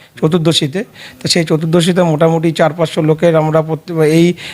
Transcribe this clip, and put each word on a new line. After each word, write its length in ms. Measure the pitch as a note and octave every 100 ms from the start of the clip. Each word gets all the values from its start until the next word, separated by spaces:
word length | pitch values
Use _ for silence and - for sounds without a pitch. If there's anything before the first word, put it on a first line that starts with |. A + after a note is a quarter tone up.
| - -
চতুর্দশীতে। 640 | D#3+ F3 D#3+ D3+ D3 F#3 A#3 - - -
তো 60 | -
সেই 180 | F3+ D#3+
চতুর্দশীতে 580 | E3 D#3+ F3 E3 F3+
মোটামুটি 480 | F3 D3+ E3 E3 E3
চার 220 | D#3+ D#3+
পাঁচশো 280 | E3+ D#3+ -
লোকের 340 | D#3 D#3 F3 D#3+
আমরা 260 | D#3 D#3+
প্রত্যে-, 400 | D#3 D#3+ - E3
এই 320 | D#3 D#3+ F3 F3 -